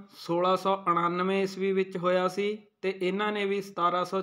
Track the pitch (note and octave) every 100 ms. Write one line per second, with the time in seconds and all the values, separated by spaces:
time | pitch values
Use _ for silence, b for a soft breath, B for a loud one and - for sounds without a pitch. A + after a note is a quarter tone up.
0 | - - - E3+ F3+ F#3 G3 G3 F#3 E3+
1 | E3+ F3+ F#3 G3 F#3+ F#3+ G3 F#3+ F#3+ F#3+
2 | F3+ F#3 F#3 F#3 G3+ G#3+ - _ F#3+ F#3+
3 | F3+ F#3+ G#3 G#3 G3 G3+ F#3+ - F3 F3+
4 | F3 F#3+